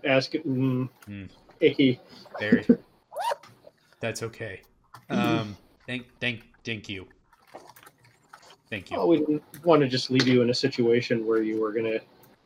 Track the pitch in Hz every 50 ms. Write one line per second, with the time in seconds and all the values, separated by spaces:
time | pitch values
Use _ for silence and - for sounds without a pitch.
0 | - 143 135 135 135 - - 151 - 143 131 127 135 131 127 127 131 127 - _
1 | - 104 101 101 95 92 - - _ - - _ 165 143 135 - 139 131 123 -
2 | - - - - - - - - 208 208 226 - - - - - - _ _ _
3 | _ _ - 587 807 932 - - - - - _ _ - _ _ _ _ _ _
4 | 117 113 110 - 113 110 - - 117 107 95 - - _ _ _ _ _ - 123
5 | _ - - - 120 117 117 117 110 104 98 - _ _ _ _ _ - 123 123
6 | 120 - _ _ 123 123 117 101 - _ _ _ _ 117 113 104 - - 98 92
7 | 90 - _ _ _ _ _ _ _ _ - - - - - - - - _ _
8 | _ _ _ _ _ _ - - - - - _ _ _ 113 101 90 - - -
9 | - 170 165 151 151 151 151 151 - _ - 147 - 175 160 147 139 123 127 127
10 | - - 127 131 123 131 127 123 120 120 123 - - 135 - - 117 117 117 120
11 | 123 - 123 113 110 110 113 110 110 110 110 110 110 107 104 117 113 110 110 110
12 | - _ _ _ - _ _ _ _